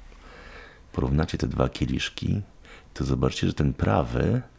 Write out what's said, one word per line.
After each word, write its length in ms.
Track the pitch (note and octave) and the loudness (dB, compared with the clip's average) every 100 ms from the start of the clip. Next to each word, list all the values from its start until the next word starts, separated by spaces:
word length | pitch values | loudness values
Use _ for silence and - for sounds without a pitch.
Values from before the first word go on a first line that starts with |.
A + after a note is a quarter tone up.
| - - - - - - - - - | -20 -20 -20 -18 -18 -18 -20 -20 -8
porównacie 460 | - B1+ C#2+ D#2+ - | -2 2 2 2 0
te 100 | - | 0
dwa 220 | C2 C2 | 2 0
kieliszki, 720 | - B1+ B1+ - - E2+ F#2+ G2+ - - - - | 0 -2 -2 -4 -4 -2 -2 -4 -14 -20 -20 -14
to 100 | - | -4
zobaczcie, 440 | C#2 B1+ C2 - F2+ | 0 2 2 2 0
że 60 | |
ten 200 | - C#2+ | 2 2
prawy 680 | - - G2+ B1 - - A#2+ - | 2 2 2 2 2 2 2 -2